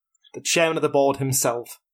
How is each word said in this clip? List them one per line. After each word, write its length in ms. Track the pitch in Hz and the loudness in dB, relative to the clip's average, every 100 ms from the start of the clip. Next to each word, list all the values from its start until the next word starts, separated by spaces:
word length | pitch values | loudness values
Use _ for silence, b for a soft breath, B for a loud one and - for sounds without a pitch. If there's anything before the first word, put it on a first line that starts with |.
| _ _ _ | _ _ _
the 80 | - | -10
chairman 380 | - 170 165 160 | -2 0 0 0
of 40 | |
the 60 | 147 | 0
board 280 | 143 139 135 | 2 2 2
himself. 600 | 135 127 131 120 117 - _ | -2 0 -2 -4 -8 -18 _